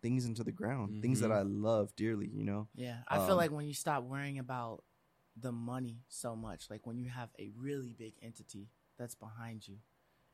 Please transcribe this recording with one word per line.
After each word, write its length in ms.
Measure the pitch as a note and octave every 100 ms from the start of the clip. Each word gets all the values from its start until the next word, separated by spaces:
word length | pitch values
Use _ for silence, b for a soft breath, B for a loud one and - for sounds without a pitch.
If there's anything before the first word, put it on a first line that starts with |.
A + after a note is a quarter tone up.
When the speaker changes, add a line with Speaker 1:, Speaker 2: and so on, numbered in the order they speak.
Speaker 1:
things 240 | A#2 B2+ A#2+
into 180 | A2+
the 80 | A2+
ground, 480 | - G#2+ C3+ G2+ G#2+
things 200 | A#2 A2
that 100 | A2
Speaker 2:
Mm-hmm. 80 | G#2
Speaker 1:
I 40 |
love 520 | G2 G#2 A2 A2 G2+ -
dearly, 320 | A2 G#2+ G2+
you 160 | G#2
know? 240 | G#2+ G2+ A2
Speaker 3:
Yeah, 300 | B2 B2 A#2+ B2
I 100 | D3
feel 80 | F#3+
Speaker 1:
Um, 60 | F3+
Speaker 3:
like 140 | E3
when 140 | D3+ D3
you 80 |
stop 280 | C#3 E3 C#3+
worrying 360 | B2 C3+ C#3+ C#3
about 460 | B2+ B2+ A#2 G#2 _ _ _ _ _ A2+
the 160 | B2+
money 500 | A#2+ A#2 B2+ B2 A#2 -
so 280 | - A#2 A2+
much, 320 | A2 E2 -
like, 160 | G#2+ A#2+
when 120 | A#2+
you 100 | B2
have 220 | B2 A#2 -
a 140 | G#2 A2
really 380 | C3+ C#3+ B2
big 220 | A2+ A2 -
entity 480 | A#2 A#2 G#2+ G2+ G#2 _ _ -
that's 160 | A#2+
behind 520 | - A2 A2 A#2 A2 G2+
you 120 | G2+ - _ _ _ _